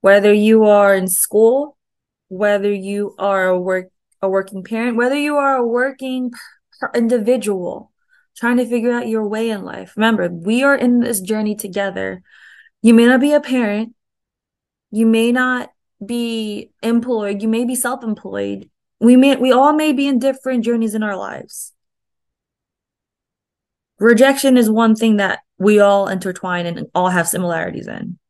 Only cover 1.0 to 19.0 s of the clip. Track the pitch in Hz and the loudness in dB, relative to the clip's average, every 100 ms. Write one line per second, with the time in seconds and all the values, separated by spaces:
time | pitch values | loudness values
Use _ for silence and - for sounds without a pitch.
1 | 185 185 - 208 226 262 294 _ _ _ | 0 -4 -2 2 2 2 -4 _ _ _
2 | _ _ _ 185 208 202 202 202 190 202 | _ _ _ -4 -2 0 -2 -4 -6 -6
3 | 202 - 196 190 185 185 180 185 185 _ | -8 -4 -2 0 0 -2 -2 -4 -6 _
4 | _ _ 190 190 190 196 180 226 240 233 | _ _ -4 -4 -4 -14 -8 -6 -4 -2
5 | 247 285 294 294 277 262 233 240 269 269 | -2 -2 -2 -2 0 0 -2 -2 -4 -6
6 | 262 254 247 240 - _ _ _ - 240 | -8 -6 -8 -10 -20 _ _ _ -6 -2
7 | 233 240 208 254 202 190 175 - - _ | 0 0 0 0 -2 -6 -6 -12 -18 _
8 | _ _ _ - 240 247 233 240 233 240 | _ _ _ -6 -2 0 0 -2 -2 -2
9 | 233 220 214 220 226 208 180 - 185 - | -4 -4 -4 -4 -4 -6 -10 -14 -12 0
10 | 220 214 175 170 175 233 277 277 247 240 | 0 2 -2 -4 -2 0 2 2 2 2
11 | 240 208 185 220 214 208 202 190 196 190 | 0 -4 -4 -4 -4 -6 -8 -6 -6 -6
12 | 190 185 _ _ - - _ _ 220 226 | -8 -10 _ _ -20 -20 _ _ 4 6
13 | 233 254 285 294 294 254 220 208 226 _ | 6 4 2 0 0 -2 -2 -4 -8 _
14 | _ _ _ _ _ _ _ _ _ 214 | _ _ _ _ _ _ _ _ _ 0
15 | 226 226 226 247 254 247 - _ _ _ | 2 2 2 0 -2 -4 -8 _ _ _
16 | 202 240 233 226 214 202 - _ 226 233 | -8 -6 -4 -6 -6 -10 -14 _ -2 -2
17 | 247 226 202 202 220 226 247 247 247 269 | 0 -4 -4 -4 -2 -2 -2 -4 -4 -6
18 | 226 208 190 196 202 202 - _ _ _ | -6 -8 -8 -6 -6 -8 -14 _ _ _